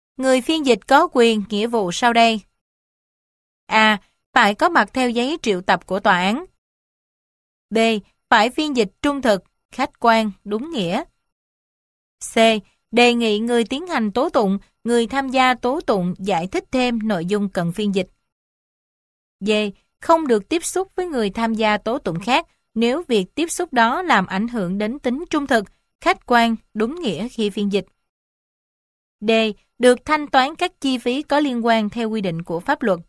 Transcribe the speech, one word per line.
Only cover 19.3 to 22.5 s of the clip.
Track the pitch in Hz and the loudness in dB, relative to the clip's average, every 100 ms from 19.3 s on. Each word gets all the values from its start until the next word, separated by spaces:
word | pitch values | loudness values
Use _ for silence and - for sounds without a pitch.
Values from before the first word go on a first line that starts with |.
| _ | _
D. | 202 214 208 - _ _ | -2 -2 -2 -8 _ _
Không | - 330 294 | 0 2 2
được | 220 - | -2 0
tiếp | 339 | -4
xúc | - 359 381 - | -4 -6 -6 -8
với | 359 | -6
người | 262 202 | -4 -4
tham | 208 226 | -4 -4
gia | 220 214 208 | 0 0 0
tố | 220 - | -2 -6
tụng | 190 165 | -4 -6
khác | 202 285 339 | -2 -2 -2